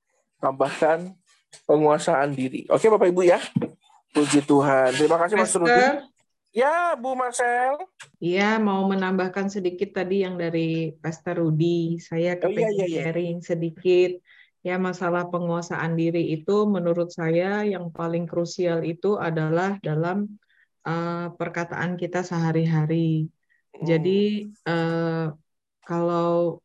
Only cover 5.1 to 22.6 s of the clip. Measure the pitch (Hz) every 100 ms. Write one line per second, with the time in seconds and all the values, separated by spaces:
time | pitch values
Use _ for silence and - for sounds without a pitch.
5.1 | 165 175 208 185 190 170 240 262 285 -
6.1 | _ _ _ _ 214 269 330 349 269 247
7.1 | 254 247 240 240 240 254 294 370 _ -
8.1 | _ 170 185 208 220 208 196 190 196 185
9.1 | 190 185 190 196 202 180 180 196 190 180
10.1 | 196 185 180 165 165 165 165 160 156 160
11.1 | 165 - 170 165 156 170 170 165 170 -
12.1 | 165 175 175 175 214 220 202 180 160 160
13.1 | 170 175 175 170 170 165 160 185 180 180
14.1 | 180 - _ _ _ 180 180 185 175 180
15.1 | 175 175 175 175 170 170 170 160 165 165
16.1 | 170 156 156 - 208 208 190 175 175 170
17.1 | - 160 165 185 208 208 185 170 160 165
18.1 | 170 170 170 170 - 175 165 160 170 190
19.1 | 208 170 160 156 165 190 202 156 156 170
20.1 | 196 208 208 _ _ _ _ - 165 170
21.1 | 170 175 175 - 170 170 - 170 175 175
22.1 | 180 180 170 165 160